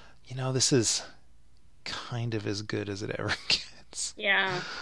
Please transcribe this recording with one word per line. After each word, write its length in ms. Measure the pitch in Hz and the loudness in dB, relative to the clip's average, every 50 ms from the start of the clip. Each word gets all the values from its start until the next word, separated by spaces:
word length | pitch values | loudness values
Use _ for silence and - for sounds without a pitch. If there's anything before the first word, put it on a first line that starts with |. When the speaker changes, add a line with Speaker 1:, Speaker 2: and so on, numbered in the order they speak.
| - - - - - | -18 -18 -18 -18 -16
Speaker 1:
you 100 | - 127 131 | -10 -6 -2
know, 160 | 131 131 131 | 0 2 4
this 180 | 131 - - | 4 6 8
is 320 | 151 127 107 - - - - - - - - - - - - - - - - - - - - | 8 8 8 6 4 0 -2 -6 -12 -16 -18 -20 -20 -20 -20 -20 -20 -20 -20 -20 -20 -14 -10
kind 500 | - - - - - - 120 117 120 113 | -10 -8 -8 -8 -6 -4 -2 -2 -2 -2
of 140 | 110 101 110 | -2 -2 -2
as 140 | 104 101 | -2 -2
good 260 | 107 107 - 107 104 101 | -2 -2 -2 -2 0 -2
as 160 | 101 98 104 | -4 -4 -2
it 80 | - - - | -4 -2 0
ever 140 | 104 104 - - | 0 0 0 -2
<laughs> 60 | - - | 0 0
gets. 640 | - - - - - - - - - - - - - - | 0 0 0 -8 -14 -16 -16 -12 -8 -6 -6 -6 -6 -4
Speaker 2:
Yeah. 440 | 214 202 196 190 196 190 185 180 180 - - - | 0 2 4 4 4 2 0 -2 -4 -4 -8 -8